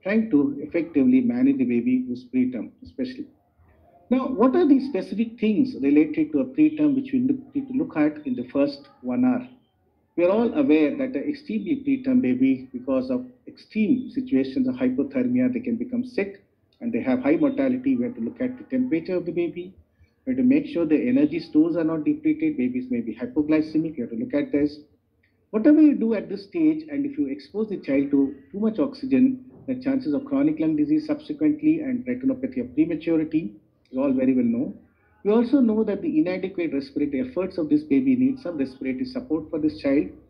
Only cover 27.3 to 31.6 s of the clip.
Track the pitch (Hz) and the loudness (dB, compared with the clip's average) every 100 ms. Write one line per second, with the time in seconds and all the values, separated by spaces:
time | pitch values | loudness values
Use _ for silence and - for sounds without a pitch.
27.3 | 135 - 202 220 180 - 139 139 139 135 | -4 -10 -6 -6 -6 -2 0 2 2 0
28.3 | - - 196 220 - 139 - 131 131 127 | -2 -14 -4 -2 0 -4 -4 0 4 4
29.3 | 127 - - - 127 - 135 156 143 - | 2 -10 -20 -8 -6 -2 -2 0 -4 -2
30.3 | 135 147 156 160 151 147 156 - 147 - | 0 2 2 0 0 2 0 0 -6 -6
31.3 | 151 156 143 | -2 0 2